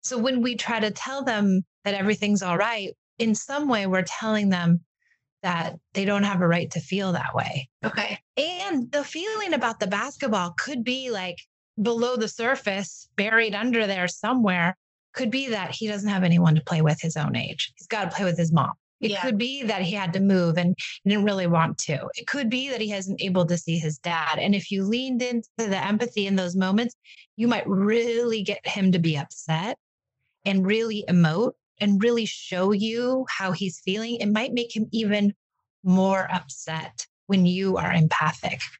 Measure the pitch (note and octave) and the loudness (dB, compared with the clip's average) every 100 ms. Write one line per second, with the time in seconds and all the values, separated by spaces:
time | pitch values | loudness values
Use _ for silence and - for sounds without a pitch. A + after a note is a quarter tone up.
0 | - B3+ A#3 B3+ A#3+ A#3+ - A3+ G#3+ G#3 | -6 -2 0 2 0 -2 -4 -2 -2 -4
1 | - C#4 C4 A3 G3+ F#3+ F#3+ _ G3+ G3+ | -8 -6 -2 0 4 2 0 _ -4 -2
2 | G3 G#3+ G#3 G#3 F#3 F3 G#3+ A3+ F#3+ - | 0 0 2 0 2 0 0 0 -6 -12
3 | _ _ A3+ G#3 - C#4 D4 A3+ G3 F#3 | _ _ 0 0 -2 -4 0 0 2 0
4 | E3+ - A3 G#3+ G3+ F#3 E3+ F3 - _ | -2 -4 -2 0 2 2 4 2 2 _
5 | _ _ _ _ F#3+ F3 E3 D#3+ _ - | _ _ _ _ -4 -4 -4 -8 _ -4
6 | G3 G3+ G3+ F#3+ F3 E3+ E3+ E3+ - F#3 | 0 2 2 2 2 2 0 -6 -4 -4
7 | F#3+ E3+ - - - C#3+ C3 _ A3+ - | -2 -2 -2 -4 -4 -6 -10 _ -6 -4
8 | G#3 G#3 _ - D#4 F4+ G4 D#4+ A#3+ D4 | -6 -8 _ -4 -4 -4 -4 -4 -2 -4
9 | C#4 D#4 F#4+ A4 G4+ D4+ A#3 A3 G3+ G3+ | -4 -8 -6 -6 -2 -2 -2 -2 -4 -4
10 | B3 - C#4 G#3+ F3 E3+ - C#4 A#3 B3+ | -6 -6 -2 -2 -2 -6 -6 -6 -4 -4
11 | C4 A3 F#3 F3 - _ _ - G#3+ A#3 | -4 -6 -6 -10 -16 _ _ -4 0 2
12 | A#3 B3 G#3+ - A#3 C4 - G3 F#3+ - | 0 0 -4 -2 -2 0 -2 -4 -6 -12
13 | - - G3+ A3 A3+ G3+ A#3 A#3 G#3+ F#3+ | -14 -4 2 2 2 0 0 0 0 0
14 | F3+ - G#3+ C4 G#3+ F3+ E3+ F#3 _ _ | -2 -2 -2 2 4 4 0 -2 _ _
15 | _ - B3+ C4 C4+ A3 F3+ - A3 G#3 | _ -4 -2 -2 -2 -4 -4 -6 -6 -4
16 | G#3 G3 F3+ E3+ E3+ D#3 - E3 D#3 D#3 | -2 2 4 6 6 4 2 2 2 2
17 | E3 D#3+ D3 A#2+ - - - _ - A3 | -2 -4 -4 -4 -6 -8 -8 _ -8 -4
18 | F#3+ - G3 E3+ E3 D#3 C3 - _ _ | -4 -2 -2 2 2 4 2 -4 _ _
19 | A3 G3 C4 G#3 A#3+ C#4 A#3+ G3+ F#3 G#3 | -4 -2 0 0 0 -4 -4 -2 -2 -2
20 | F#3+ F#3 G3 F#3+ F3 E3 F3 - - - | -2 0 4 4 4 4 2 0 -4 -4
21 | G3 G#3 G3+ G3 F3+ E3+ D#3+ D#3+ - D3 | 0 2 2 2 2 4 2 0 -4 -4
22 | - - - C#4+ B3 B3 C#4 B3 G#3+ G3+ | -4 -10 -6 -2 0 -2 -4 -4 -4 -6
23 | F#3+ - G3 F#3 E3+ F3 - E3 D#3 D3+ | -6 -6 0 2 2 0 0 -2 -2 -4
24 | - E3+ D3+ D3+ F#3+ G3+ E3+ G3 G3 A#3 | -4 -2 -2 -2 2 0 0 -2 0 0
25 | C4 B3+ B3 A#3+ - - A3+ F#3+ E3 G#3 | 0 -2 -2 -4 -6 -6 -2 0 0 0
26 | A#3 G#3+ G3 G3 F3+ F#3 F#3 G3 A#3+ - | 0 -2 0 0 0 0 2 2 0 -6
27 | - - - - A#3 A3+ - F#3+ G3+ A3+ | -20 -20 -20 -2 0 0 0 0 2 2
28 | A#3 A#3 A#3+ A3+ G3 G3+ - - F#3+ F3+ | 2 0 0 0 -2 -4 -6 0 4 4
29 | E3 D3 D3+ - - D#3+ F#3+ C#4 _ _ | 4 0 -4 -12 -2 -2 -2 -8 _ _
30 | _ _ _ _ - G3 F#3 A3 A3+ G#3+ | _ _ _ _ 0 2 4 2 0 -4
31 | G3+ F3 E3 D#3+ A#3+ - _ _ G3+ G3 | 2 6 6 4 0 -2 _ _ 2 4
32 | A3+ A#3+ A3 - - F3+ F#3+ G#3 A3 A#3 | 4 2 0 -6 -8 0 2 2 0 -2
33 | A#3+ C4 C4 - F#3+ F3 F#3+ - - G3 | 0 0 -2 -4 -2 -2 -4 -6 -4 -4
34 | A3+ A#3+ G#3 G#3 B3+ A#3+ A#3 A3+ G#3+ A3+ | -4 -2 0 0 0 -2 -4 -4 -2 -2
35 | A3 G#3 G3+ G3+ _ _ _ _ F#3 F#3 | 0 2 2 0 _ _ _ _ 2 4
36 | F#3+ F#3+ F#3 F3+ - - - D#3+ D#3+ - | 6 2 0 -4 -6 -16 -8 -8 -8 -12
37 | - _ _ G3 F3+ F3+ G3 F#3 E3+ F3 | -16 _ _ 4 4 4 0 0 2 4
38 | D#3+ - D#3 - - - - - | 4 4 0 -2 -6 -8 -10 -14